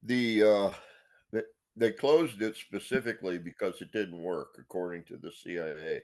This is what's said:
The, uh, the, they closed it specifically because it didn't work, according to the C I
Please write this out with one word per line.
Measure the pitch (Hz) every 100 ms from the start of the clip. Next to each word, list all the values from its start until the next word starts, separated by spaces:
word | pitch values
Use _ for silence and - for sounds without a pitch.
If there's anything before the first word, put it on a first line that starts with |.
The, | 104 123 120 110
uh, | 104 104 98 - - - _ _ _
the, | 110 - _ _ -
they | 113
closed | 104 139 156 160 107
it | 110 107
specifically | - 101 - 131 117 110 95 90
because | 85 - 101 92
it | 90
didn't | 113 98 85
work, | 85 85 - -
according | 64 92 90 87
to | 82 85
the | -
C | - - 87
I | 82 76 78 73